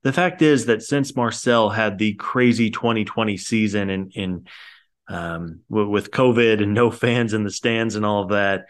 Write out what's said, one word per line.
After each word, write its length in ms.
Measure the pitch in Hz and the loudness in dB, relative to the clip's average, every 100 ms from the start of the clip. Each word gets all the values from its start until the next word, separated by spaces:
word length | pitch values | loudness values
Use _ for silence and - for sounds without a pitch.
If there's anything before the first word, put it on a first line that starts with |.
The 100 | 135 | 0
fact 300 | 135 180 180 | 0 0 4
is 240 | 156 139 117 | 4 4 2
that 160 | 110 | -2
since 340 | - 143 139 123 | 0 -2 -2 -2
Marcell 520 | 117 - 127 117 107 | -4 -2 2 4 2
had 300 | 107 110 98 | 2 -2 0
the 160 | 107 | -2
crazy 560 | 98 - 127 123 110 113 | -2 -4 2 2 4 0
twenty 340 | - 117 113 | 0 -2 -2
twenty 320 | 101 - 110 95 | -2 -2 -2 -4
season 540 | - 113 107 104 98 | -2 0 0 0 -2
in, 200 | 95 95 | -4 -6
in, 360 | - 95 90 - - - _ _ _ - | -8 -6 -6 -10 -20 -20 _ _ _ -14
um, 520 | 90 85 82 85 82 _ | -10 -8 -8 -10 -14 _
w-, 180 | 107 104 | -2 0
with 220 | 104 - | -2 -2
covid 520 | - 127 120 117 107 | 2 2 4 4 2
and 120 | 104 | 2
no 160 | 104 120 | 2 2
fans 440 | - 123 120 117 | 2 0 0 0
in 100 | 107 | -2
the 60 | 104 | -4
stands 460 | - 117 113 113 104 | -2 -2 0 -2 -2
and 100 | 107 | -2
all 160 | 104 | -2
of 60 | 95 | 0
that, 360 | 101 98 95 | 0 0 -2